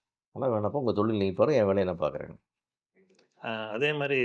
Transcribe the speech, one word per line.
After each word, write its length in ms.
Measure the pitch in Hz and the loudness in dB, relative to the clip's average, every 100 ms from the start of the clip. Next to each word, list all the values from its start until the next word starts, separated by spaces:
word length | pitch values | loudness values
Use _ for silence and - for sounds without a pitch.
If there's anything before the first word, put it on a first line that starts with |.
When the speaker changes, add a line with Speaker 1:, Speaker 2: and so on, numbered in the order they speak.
| _ _ _ - | _ _ _ -4
Speaker 1:
"அதெல்லாம் 180 | 135 | -2
வேணாப்பா, 260 | 107 104 143 | 0 0 -2
உங்க 140 | 120 | -2
தொழில் 240 | 98 110 107 | 0 2 2
நீங்க 180 | 98 92 | 0 2
பாருங்க, 240 | 123 139 | 4 4
என் 80 | 101 | 4
வேலையை 200 | 98 92 | 2 0
நான் 140 | 85 | -2
பார்க்குறேன்." 320 | 76 69 69 - _ _ _ _ _ _ _ _ _ _ | -4 -4 -12 -16 _ _ _ _ _ _ _ _ _ _
Speaker 2:
ஆ, 280 | 120 110 110 | -10 -8 -6
அதே 220 | 107 147 | -2 -2
மாதிரி 260 | 151 143 135 | 0 0 0